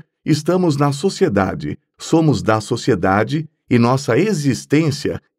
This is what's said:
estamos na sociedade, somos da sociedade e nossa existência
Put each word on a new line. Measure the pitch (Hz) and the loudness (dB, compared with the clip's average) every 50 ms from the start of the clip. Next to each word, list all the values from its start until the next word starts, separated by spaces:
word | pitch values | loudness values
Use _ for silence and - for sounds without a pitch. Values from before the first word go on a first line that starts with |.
| - _ _ _ | -10 _ _ _
estamos | _ - 151 151 - - 180 185 180 170 139 | _ 0 0 0 0 0 0 2 2 0 2
na | 135 147 143 | 2 0 0
sociedade, | 139 143 - 196 190 - 190 160 101 101 92 - 85 - 71 73 - - _ _ _ | 0 -2 -4 -4 0 0 0 0 2 0 0 0 -4 -6 -8 -8 -10 -10 _ _ _
somos | _ - - - 165 165 151 123 98 | _ -4 0 2 4 4 4 2 2
da | 87 104 110 110 | 0 0 0 0
sociedade | - - 120 113 - - 117 90 87 95 95 104 117 123 139 160 156 - _ _ _ _ | 0 -4 -6 -4 0 -2 0 0 2 2 2 2 0 0 -4 -6 -6 -8 _ _ _ _
e | 127 117 | 2 2
nossa | 117 120 131 135 - - - 143 | 4 2 2 0 0 0 0 2
existência | 185 220 202 156 143 139 117 104 - _ 143 151 165 151 - - - - 82 - - _ _ | 2 0 -2 0 0 -2 -2 -2 -2 _ 0 2 2 0 -2 -2 -6 -6 -6 -6 -12 _ _